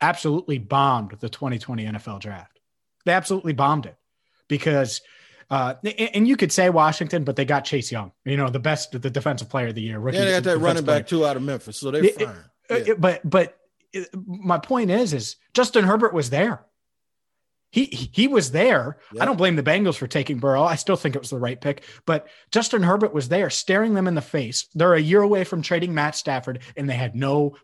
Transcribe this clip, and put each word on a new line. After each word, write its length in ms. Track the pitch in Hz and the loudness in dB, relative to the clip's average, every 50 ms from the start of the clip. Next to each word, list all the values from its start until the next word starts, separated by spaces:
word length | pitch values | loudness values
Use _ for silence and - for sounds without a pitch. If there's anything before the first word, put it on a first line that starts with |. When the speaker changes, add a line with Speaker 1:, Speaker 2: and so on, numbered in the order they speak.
Speaker 1:
absolutely 560 | 147 165 175 - - 156 147 170 - - 143 127 | 0 0 0 0 0 -2 -2 -2 -2 -4 -4 -6
bombed 580 | 107 98 139 139 139 139 127 120 107 98 107 104 | -4 0 2 2 4 4 2 2 -2 -6 -10 -10
the 100 | - 113 | -12 -10
twenty 280 | - - 143 131 127 107 | -10 -6 -6 -6 -6 -6
twenty 280 | - - 123 113 107 | -8 -8 -8 -8 -6
N 100 | 110 107 | -6 -8
F 120 | 104 - 117 | -8 -10 -12
L 120 | 104 98 | -12 -12
draft. 400 | 98 107 101 90 82 - _ _ _ _ _ _ _ _ _ _ - | -12 -14 -14 -14 -18 -20 _ _ _ _ _ _ _ _ _ _ -2
They 80 | 175 175 | 0 2
absolutely 400 | 185 175 - 196 190 185 165 147 | 2 2 0 -4 -4 -2 -2 0
bombed 320 | 117 139 139 151 151 113 82 | 2 2 2 2 2 -2 -6
it 80 | - _ _ _ _ _ _ _ _ _ _ - | -12 _ _ _ _ _ _ _ _ _ _ -4
because, 540 | 147 135 - 160 147 139 135 117 - - - _ - - - - _ - - - | -4 -2 0 2 2 2 2 0 -4 -10 -14 _ -20 -20 -20 -20 _ -20 -10 -4
uh, 260 | 135 135 127 127 131 - - | -2 -2 -2 -2 -4 -6 -8
a-, 320 | 208 208 - 226 226 - | -8 -4 -2 -4 -2 0
and 120 | 202 220 240 | 2 4 4
you 100 | 269 220 | 4 4
could 140 | - - | 2 0
say 180 | - - 185 180 | 2 4 4 4
Washington, 540 | 175 165 156 156 151 - 170 156 - 170 143 | 6 6 4 4 2 0 -4 -4 -4 -4 -2
but 120 | 139 127 | -2 -2
they 100 | - 139 | -2 0
got 200 | 127 147 143 - | 0 0 0 0
Chase 260 | - - 135 120 - | -2 -4 -4 -4 -4
Young, 200 | 123 110 101 92 - _ - | -8 -8 -8 -10 -14 _ -8
you 120 | 131 139 139 | -4 -2 -2
know, 120 | 139 127 | -2 -2
the 100 | 123 135 | -2 -2
best, 320 | 123 156 156 151 - - | -2 -2 -2 -2 -4 -8
the 180 | - 123 120 135 | -8 -6 -6 -4
defensive 400 | 123 139 - 151 135 117 113 - | -4 -2 -2 -2 -2 -4 -6 -6
player 180 | - 135 123 117 | -4 -4 -4 -4
of 80 | 110 | -4
the 60 | 113 | -6
year, 180 | 110 113 110 107 | -8 -8 -6 -6
rookie 180 | 107 127 170 190 | -6 -4 0 0
Speaker 2:
Yeah, 80 | 196 | 2
they 60 | 190 | 2
got 40 | 185 | 2
that 80 | 180 - | 2 2
Speaker 1:
defensive 180 | 185 175 160 160 | 0 0 2 2
Speaker 2:
running 200 | 170 170 165 151 | 2 2 0 2
Speaker 1:
player. 160 | 147 151 147 | 2 0 0
Speaker 2:
back 80 | - - | 0 0
too 180 | 170 165 156 | 0 0 0
out 100 | 147 139 127 | 0 0 -2
of 40 | 131 | -4
Memphis, 340 | 143 139 113 - 110 104 - | -4 -6 -6 -8 -12 -14 -10
so 100 | 139 135 | -6 -4
they're 120 | 135 151 175 | 0 2 4
Speaker 1:
It, 180 | 208 226 202 | 4 2 2
it, 40 | 214 | -4
Speaker 2:
fine. 100 | 120 101 87 - _ _ _ _ - | -6 -8 -12 -20 _ _ _ _ -4
Speaker 1:
uh, 60 | 233 | -4
Speaker 2:
Yeah. 20 | 240 226 208 | -2 0 0
Speaker 1:
it, 100 | 220 185 | 0 2
but, 260 | 165 185 165 170 - 156 | 2 2 2 0 -2 0
but 300 | 156 190 170 - - _ _ _ _ _ _ _ - | 2 2 2 2 -2 _ _ _ _ _ _ _ -10
it, 160 | 190 180 - - 190 185 190 | -10 -10 -10 -12 -14 -12 -12
my 300 | 180 202 190 180 175 160 | -12 -6 -2 -2 -2 -2
point 320 | - - 262 247 226 185 | 0 -2 -2 0 2 2
is, 220 | 180 208 247 190 151 | 2 2 0 0 -2
is 240 | 127 107 - - _ _ _ - | -4 -6 -8 -12 _ _ _ 0
Justin 320 | 240 247 240 - 233 196 | 0 0 2 4 4 4
Herbert 280 | 185 208 226 233 214 180 | 4 4 4 2 2 2
was 160 | 165 139 123 | 0 -2 0
there. 360 | 135 147 190 240 175 - _ _ _ _ _ _ _ _ _ _ _ _ _ _ _ _ _ _ _ _ _ _ | 0 0 0 0 -2 -4 _ _ _ _ _ _ _ _ _ _ _ _ _ _ _ _ _ _ _ _ _ _
He, 140 | - 226 277 | 0 0 0
he, 240 | 269 - - 127 - | 0 -2 -8 -10 -6
he 160 | - 190 233 277 | 0 2 2 4
was 240 | 277 220 156 123 | 4 2 2 2
there. 460 | 127 160 208 254 214 139 117 131 151 - - - 107 | 2 2 4 4 4 4 2 -2 -8 -12 -16 -12 -4
Speaker 2:
Yep. 80 | 113 | -2
Speaker 1:
I 40 | 180 | 0
don't 120 | 262 262 165 | 0 0 2
blame 180 | 180 185 170 | 2 2 2
the 80 | 151 127 | 2 2
Bengals 320 | 147 160 196 208 185 147 | 2 2 2 2 0 0
for 100 | - 135 | -2 -4
taking 340 | 120 - 156 135 - 147 120 | -4 -2 -2 -2 -2 -4 -2
Burrow. 240 | 120 139 135 135 156 | 0 2 2 4 4
I 120 | 170 165 | 2 2
still 220 | - - - 190 - | 0 -2 -2 -2 0
think 180 | - 156 127 | 0 -2 -4
it 60 | 139 | -4
was 80 | - - | -6 -8
the 100 | 139 127 | -6 -4
right 200 | 123 123 127 123 | -4 -4 -4 -4
pick, 240 | - 143 143 - - - - - - | -4 -4 -6 -6 -8 -20 -20 -10 -4
but 220 | - 160 151 - - - - _ _ | -2 -2 -2 -2 -6 -20 -20 _ _
Justin 320 | - 240 226 - - 220 180 | 0 0 0 2 0 2 4
Herbert 300 | 175 190 208 226 - - | 4 4 4 2 0 0
was 160 | 151 131 123 | -2 -2 0
there 200 | 165 196 196 151 | 0 0 0 0
staring 440 | - - - - 190 202 220 226 208 | -2 -4 -2 0 2 2 2 2 2
them 140 | 196 185 185 | 0 0 0
in 80 | 170 | 0
the 60 | 151 | -2
face. 460 | - - - 151 127 123 135 - - _ - | -4 -4 -4 -4 -4 -4 -6 -8 -8 _ -2
They're 180 | 156 170 180 175 | 2 4 4 4
a 60 | 160 | 4
year 200 | 151 156 185 208 | 4 4 4 4
away 220 | 202 202 208 190 185 | 4 4 2 2 0
from 160 | - 190 165 | -2 -4 -6
trading 320 | 147 - 180 170 175 180 165 | -4 -2 -2 -2 -2 -2 -2
Matt 220 | 151 147 151 151 | 0 -2 -2 -2
Stafford, 440 | - - 151 135 127 123 139 123 123 - - - | -6 -6 -4 -4 -4 -4 -8 -10 -10 -12 -14 -10
and 140 | 156 143 139 | -8 -6 -4
they 60 | 127 | -2
had 200 | 120 127 117 101 | -2 -4 -4 -4
no 400 | 117 139 135 139 147 147 143 143 - | -4 -2 0 2 2 0 0 -2 -8